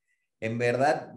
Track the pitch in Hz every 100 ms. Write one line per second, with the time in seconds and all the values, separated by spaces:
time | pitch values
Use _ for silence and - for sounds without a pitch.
0 | _ _ _ _ 113 117 123 123 139 160
1 | -